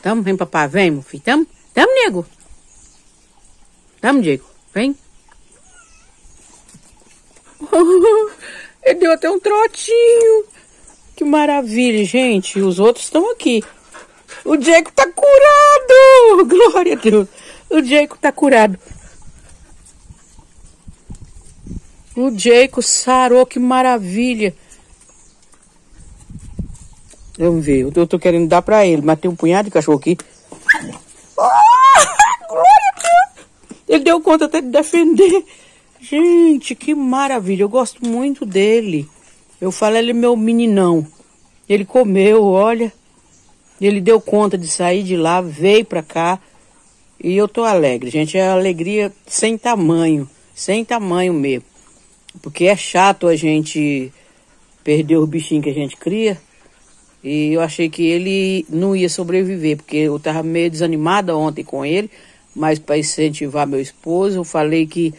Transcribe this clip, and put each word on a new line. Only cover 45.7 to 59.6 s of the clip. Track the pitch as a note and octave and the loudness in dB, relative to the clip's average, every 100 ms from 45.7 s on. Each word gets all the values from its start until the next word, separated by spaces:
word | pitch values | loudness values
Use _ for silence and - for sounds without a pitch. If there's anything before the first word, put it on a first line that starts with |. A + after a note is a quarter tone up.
| G#3+ A3 | 2 0
pra | F3 | -6
cá. | D#3 A3 F3 F#3+ _ _ _ _ _ _ _ - | -8 -6 -4 -4 _ _ _ _ _ _ _ -12
E | E3+ F#3+ | -4 -2
eu | G#3 | -2
tô | A#3 | -2
alegre, | A3+ F#3+ C#3+ A#2+ B2 | -2 0 0 -2 -6
gente. | D3+ D#3 F#3+ | -6 -4 -2
É | F#3 | 0
alegria | F#3 F#3+ E3 E3+ G#3+ G3+ - - | 0 -2 -4 -6 -4 -6 -10 -12
sem | - A3 A3+ | -6 -4 -4
tamanho. | A#3+ A3 D#3+ E3 E3 D3+ C3+ _ _ | -4 -2 0 0 0 -2 -6 _ _
Sem | - - G#3+ A3+ | -12 -6 -6 -4
tamanho | A#3+ G3 F3 F3+ | -6 -4 -4 -2
mesmo. | E3 C#3 B2+ - _ _ _ _ _ _ - | -2 -4 -6 -10 _ _ _ _ _ _ -20
Porque | - - F3 | -16 -2 0
é | G3+ | 0
chato | - F3 G3 F#3+ F3 | -4 -2 0 0 -2
a | D#3+ | -2
gente | D#3 D#3 D3+ D3+ D3 C#3+ B2+ _ _ _ _ _ _ _ | -2 -4 -4 -6 -6 -6 -10 _ _ _ _ _ _ _
perder | - D3+ D3+ D#3+ | -4 -2 0 0
o | D#3 | 0
bichinho | D#3+ D#3 D3+ | -4 -6 -6
que | C#3+ | -4
a | |
gente | C#3+ C#3 - | -8 -10 -10
cria. | - G#3+ A3 F3+ _ _ _ _ _ _ _ _ | -8 -4 -4 -6 _ _ _ _ _ _ _ _
E | C3+ D3+ D3+ | -8 -4 -2
eu | D#3+ | -2
achei | E3 D#3+ E3 | -4 -4 -8
que | D#3 | -4
ele | E3 E3+ F#3 G3 F#3+ F#3+ D#3+ | -2 -2 -4 -4 -4 -6 -6
não | D#3+ G3 F#3+ | -4 -4 -2
ia | F3+ | -4
sobreviver, | F3+ F3 F#3 F#3+ F#3+ | -4 -4 -4 -4 -4